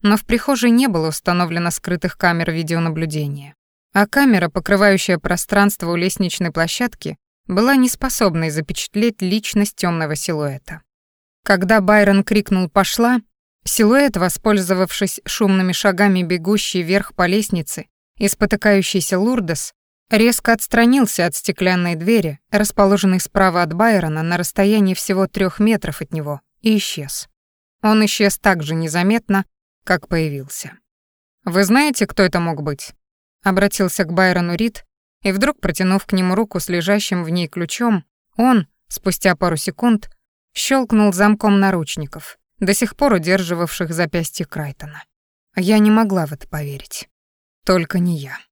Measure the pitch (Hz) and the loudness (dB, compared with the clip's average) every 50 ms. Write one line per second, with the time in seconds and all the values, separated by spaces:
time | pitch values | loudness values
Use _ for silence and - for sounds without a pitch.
0 | - 208 208 214 - - 220 233 - - 285 240 226 240 226 240 269 269 196 165 | 2 2 2 2 0 -2 -4 -2 0 -2 -2 0 2 2 4 4 2 2 0 -2
1 | 156 160 151 - _ - 175 175 180 165 165 170 170 170 165 - _ - 180 175 | -2 -2 -4 -4 _ -2 0 0 0 -2 -2 -4 -4 -4 -4 -6 _ -6 -6 -4
2 | - 180 - - - 180 170 170 165 165 160 165 165 156 170 165 165 165 160 160 | -4 -6 -6 0 0 0 0 0 -2 -2 -2 -4 -4 -2 -2 -2 -2 -2 -2 -4
3 | 165 160 151 156 147 143 143 143 139 143 - _ _ _ _ _ _ _ _ 196 | -4 -4 -4 -4 -4 -6 -8 -10 -12 -18 -20 _ _ _ _ _ _ _ _ 0
4 | 208 202 - 277 277 269 226 185 175 170 - 190 - - 202 190 202 208 196 190 | 0 2 2 2 4 4 4 4 2 0 -4 -6 -2 0 2 4 4 4 4 2
5 | - - 185 165 _ - 175 170 - - - 202 202 202 202 - - 170 170 170 | 2 0 -2 -2 _ -4 -4 -4 -2 0 2 4 4 4 2 0 -4 -4 -2 0
6 | 175 185 - - 196 175 - - 185 170 156 165 165 165 - - 247 240 - - | -2 -2 -2 -2 -4 -4 -2 -4 -4 -4 -2 -2 -2 -2 -2 -4 -4 -4 -6 -8
7 | - - 156 - _ _ _ _ _ - 185 185 220 247 277 269 254 247 - - | -12 -12 -12 -12 _ _ _ _ _ -4 0 0 2 4 4 4 2 2 0 -2
8 | - 262 - - 233 196 160 165 160 160 147 156 156 - - - - - _ 202 | -6 -6 -2 0 0 0 2 0 -2 -2 -4 -6 -6 -6 -8 -10 -10 -6 _ 0
9 | 220 240 226 _ 190 180 185 220 214 - - 208 202 202 - - - 180 170 165 | 0 0 0 _ -4 -2 -2 -2 -4 -2 0 0 0 0 -2 -4 -2 -2 -2 -2
10 | 160 151 156 143 - - 170 151 151 143 135 135 _ - - 80 _ _ _ _ | -2 -4 -4 -6 -4 -4 -4 -2 -2 -4 -6 -8 _ -16 -18 -18 _ _ _ _
11 | _ _ _ _ _ _ _ _ _ - 202 185 185 180 220 220 196 180 208 214 | _ _ _ _ _ _ _ _ _ 0 2 2 4 2 2 2 4 4 4 6
12 | 208 202 202 196 202 - 214 208 202 - 202 185 185 165 _ 202 190 - - - | 6 6 4 4 2 2 0 0 0 2 0 0 0 0 _ 0 0 0 0 0
13 | 233 233 247 247 - _ _ _ _ _ _ _ _ - - - 226 208 240 269 | 0 2 2 0 -2 _ _ _ _ _ _ _ _ -6 0 2 4 4 4 4
14 | 285 277 208 180 175 180 - - - 220 208 202 185 175 190 180 185 175 - - | 4 2 0 0 -2 -2 -2 -2 0 0 2 2 2 0 0 0 0 -2 -2 -4
15 | 208 185 - - _ - - - 220 196 190 190 185 185 175 - - 208 190 175 | -4 -4 -4 -8 _ -10 -4 -2 0 2 2 2 0 0 -2 0 0 -2 2 2
16 | 208 202 190 185 180 165 180 175 160 185 208 208 - - - 185 175 160 185 202 | 2 2 2 2 0 -2 -2 -4 0 0 0 0 0 -2 -4 -4 -2 0 0 0
17 | 202 - - - 180 175 185 214 208 - - 175 151 - - - 156 _ _ _ | 0 -2 -4 -2 0 0 2 0 0 0 -2 -4 -4 -6 -8 -12 -12 _ _ _
18 | _ _ _ - - 202 - _ - 202 - 208 - 214 208 196 185 - - 196 | _ _ _ -4 -2 -2 0 _ 0 0 0 0 2 2 2 2 2 0 -2 -2
19 | 156 - - 180 196 233 262 240 196 160 165 147 - - _ _ _ _ _ _ | -2 0 -2 0 0 0 0 -2 -2 -4 -6 -6 -8 -12 _ _ _ _ _ _
20 | _ _ - 214 220 240 240 - - - 226 220 - - - 233 233 233 254 277 | _ _ 2 4 4 4 2 0 0 0 0 0 0 -2 2 4 4 4 6 4
21 | 254 208 - - 175 170 160 - - - 143 - 170 185 185 180 175 175 175 160 | 2 0 0 -2 -2 -2 -2 -4 -6 -6 -4 -2 0 0 0 0 0 -2 -4 -4
22 | 165 185 233 190 180 160 143 - _ _ - 208 208 208 - - 202 196 202 196 | 0 2 2 2 2 -2 -6 -10 _ _ -2 0 0 0 2 2 4 4 4 4
23 | - 190 185 180 - - _ 202 190 185 165 180 175 160 160 175 214 233 220 196 | 4 2 2 2 -2 -2 _ 2 2 2 2 2 0 0 0 0 2 2 4 2
24 | 165 160 156 156 160 165 175 175 180 - - - 196 202 214 220 202 190 185 - | 0 0 -4 -4 -2 -2 -2 -2 -4 -4 0 0 2 2 4 4 2 2 0 -2
25 | - - 196 185 190 185 _ - 190 185 - - 208 214 226 - - - 147 - | -2 -4 0 0 0 -2 _ -2 -2 -2 0 0 0 2 2 0 -2 -6 -8 -8
26 | - - - 160 151 143 147 139 _ _ _ _ - 226 220 208 190 - - - | -10 -8 -8 -8 -6 -6 -8 -10 _ _ _ _ 0 0 0 2 0 -4 -8 -8
27 | 143 135 - - - _ _ _ _ _ _ _ _ _ _ _ - 214 214 220 | -10 -10 -10 -12 -12 _ _ _ _ _ _ _ _ _ _ _ 2 2 4 4
28 | 214 208 - - 220 202 190 - _ 208 190 170 151 147 160 165 165 160 151 175 | 2 2 0 0 0 0 0 0 _ 0 0 0 -2 -4 -4 -4 -4 -2 -2 0
29 | 175 190 220 233 226 - 196 196 190 _ _ _ _ _ _ _ _ - 180 180 | 2 2 0 0 0 0 0 0 0 _ _ _ _ _ _ _ _ -2 -2 -2
30 | - - - 165 160 156 143 139 131 139 - - - - - _ _ _ _ _ | -2 -4 -4 -2 -2 -2 -4 -8 -10 -12 -12 -14 -14 -14 -16 _ _ _ _ _
31 | _ _ _ _ _ _ _ _ _ - 170 185 202 185 214 262 294 302 262 - | _ _ _ _ _ _ _ _ _ -4 0 0 2 4 4 4 4 2 0 -2
32 | 208 - - - 196 185 - 180 170 170 160 143 151 151 147 139 - - - _ | -2 -4 0 0 0 2 2 0 -2 -2 -4 -4 -6 -6 -6 -8 -10 -18 -18 _
33 | _ _ _ _ _ _ _ _ _ 196 190 190 202 202 - - 202 180 - - | _ _ _ _ _ _ _ _ _ 0 2 2 2 0 0 0 -2 -2 0 -2
34 | 190 156 175 170 190 185 180 185 175 175 175 170 214 233 - - - _ _ _ | -4 -2 2 2 2 2 2 0 0 -2 -2 -2 -2 -2 -4 -8 -20 _ _ _
35 | _ _ _ _ - 202 185 196 202 285 302 _ - 190 - - 185 185 190 196 | _ _ _ _ -4 -2 0 0 0 0 -2 _ -4 -4 -2 0 0 2 2 0
36 | - - - 190 185 185 185 190 226 208 - 208 - - 180 175 165 175 202 208 | 0 0 -2 0 0 0 0 0 -2 -2 -4 -8 -6 -2 -4 -4 0 0 0 0
37 | 202 - 202 180 170 160 165 180 175 160 - 180 170 160 - - 240 240 214 180 | 0 -2 -4 -4 -2 -2 -2 -4 -4 -4 -6 -6 -6 -6 -4 -2 0 0 0 0
38 | 147 _ _ _ _ _ _ - 226 254 254 220 165 _ _ _ _ _ - - | -2 _ _ _ _ _ _ 0 2 4 4 2 0 _ _ _ _ _ -16 -6
39 | _ 190 175 - - 196 175 - - 180 165 151 - - - - - 240 226 208 | _ -4 -4 0 0 0 0 2 0 -2 -2 -2 -4 -8 -8 -2 0 2 2 0
40 | - - - _ _ _ _ _ _ _ _ - - - 269 269 254 233 226 214 | -2 -8 -20 _ _ _ _ _ _ _ _ -8 -2 0 0 0 0 2 2 4
41 | 208 208 185 175 202 208 214 208 - 214 202 196 196 196 185 175 160 - - - | 4 4 4 4 4 4 4 4 2 2 4 4 4 2 2 0 -2 -4 -6 -8
42 | 151 143 - - - - - _ _ _ _ _ 202 180 196 - 247 220 - _ | -10 -10 -12 -16 -18 -18 -20 _ _ _ _ _ -2 -2 0 0 0 -4 -2 _
43 | 285 285 233 180 160 165 185 196 185 165 175 170 175 160 - - 185 156 165 160 | 0 2 2 2 2 0 0 0 0 -2 -2 -4 -4 -4 -4 -6 -6 -6 -2 -4
44 | 175 160 - 175 165 - - - 175 - - - 151 143 139 _ - 147 147 147 | -4 -2 -2 -4 -4 -4 -6 -8 -10 -8 -8 -8 -8 -8 -10 _ -16 -16 -16 -18
45 | - _ _ _ _ _ _ _ _ _ _ - 185 180 214 214 208 214 214 220 | -20 _ _ _ _ _ _ _ _ _ _ -4 0 4 4 6 6 6 4 4
46 | 226 208 190 185 160 143 151 139 - - - 151 147 143 139 139 - - - - | 2 2 0 -2 -2 -4 -6 -14 -14 -10 -10 -8 -8 -8 -12 -14 -16 -14 -14 -14
47 | - _ _ _ _ _ _ _ _ _ _ _ _ - 185 185 165 - - 185 | -14 _ _ _ _ _ _ _ _ _ _ _ _ 0 0 0 0 0 -2 -2
48 | 175 180 170 156 139 135 - - - _ | 0 0 -2 -4 -6 -10 -16 -18 -20 _